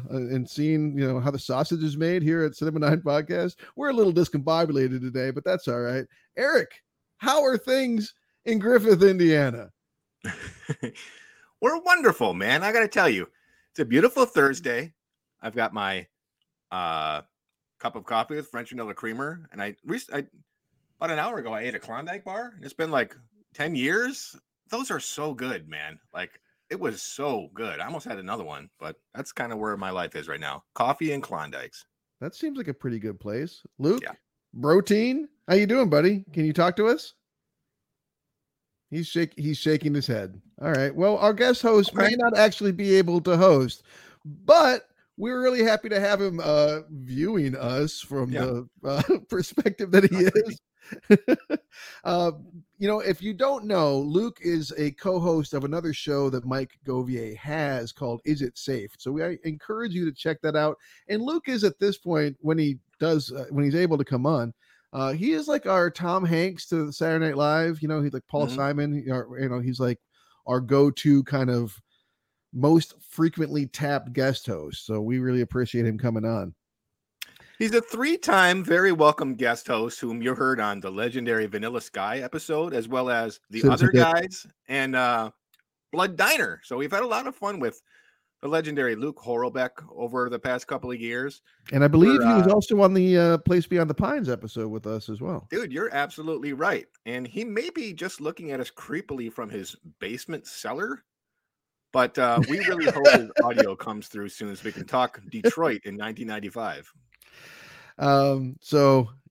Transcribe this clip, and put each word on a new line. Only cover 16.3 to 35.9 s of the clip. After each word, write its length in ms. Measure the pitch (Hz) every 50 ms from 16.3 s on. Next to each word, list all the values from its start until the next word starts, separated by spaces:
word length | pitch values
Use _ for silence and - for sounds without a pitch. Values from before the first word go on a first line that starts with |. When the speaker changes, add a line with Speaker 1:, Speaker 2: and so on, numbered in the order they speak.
| _ _ _ _ _ _ _ -
Speaker 2:
uh, 500 | 92 92 87 82 80 78 76 78 76 73 - _ _ _ _ _ _ _ _ _ _ _
cup 160 | - 117 -
of 100 | 110 -
coffee 300 | - 117 110 - - 151
with 100 | 151 135 -
French 200 | - 117 117 -
vanilla 260 | 127 120 113 104 98
creamer, 520 | - - 113 113 127 139 151 165 170 160 -
and 100 | - 101
I 140 | 98 107 101 _ -
rec-, 260 | 147 214 254 - -
I, 140 | - 143 139 - _ _ _ _ _ _ _ _ _ _ _ _ _ -
about 120 | 165 165
an 80 | 160 151
hour 180 | 165 233 233
ago, 160 | 170 117 113 110
I 80 | 107
ate 140 | 120 123 107
a 40 | 104
Klondike 440 | - 113 113 131 156 175 190 202 -
bar, 300 | 190 190 220 247 240 214
and 100 | 170 143
it's 80 | 139 -
been, 160 | - 160 160
like, 240 | 151 131 113 - - _ _ _ _ _ _ _ _
ten 220 | - 147 170 160
years. 600 | 127 127 147 180 220 247 262 269 - - - - - _ _ _ _ _ -
Those 180 | 220 240 262 254
are 100 | 185 139
so 360 | - - - 143 151 156 135
good, 340 | 120 127 131 110 87 78 76
man. 300 | 78 76 76 76 80 - _ _ -
Like, 240 | 87 90 - _ _ _ _ _ _ _ -
it 80 | 160 -
was 240 | 175 120 107 - -
so 460 | - - - 143 147 123 104 87 - 92
good. 260 | 107 113 104 76 73
I 60 | 92
almost 220 | 127 - - -
had 100 | 240 107
another 260 | 95 92 92 113 113 85
one, 280 | 76 73 69 73 - _ -
but 160 | 73 80 - _ _ _ -
that's 180 | 123 143 -
kinda 240 | - - 123 113 113
where 220 | 107 107 107 104
my 140 | 98 95 95
life 240 | 95 92 85 78 -
is 120 | 78 73
right 120 | 80 73 73
now. 240 | 76 71 69 71 _ _ -
Coffee 380 | - 120 131 143 - 165 151
and 100 | 143 139
Klondikes. 640 | - - 92 78 76 71 64 65 64 - - - - _ _ _ _ _ _ -
Speaker 1:
That 140 | 127 165 -
seems 240 | - 330 302 277
like 100 | 269 - 147
a 40 | 127
pretty 240 | _ - 127 117
good 220 | 110 104 110 101 101
place. 420 | - 104 107 127 160 175 - - _ - _
Luke, 240 | - 135 160 220 -
Speaker 2:
Yeah. 120 | - - - _ _ _ _ _ _ _ - 120
Speaker 1:
Brotein, 680 | 131 147 170 202 202 - 208 214 226 254 262 311 302 - _ _ -
how 80 | - 185
you 100 | 202 208
doing, 240 | 196 240 269 247
buddy? 360 | 165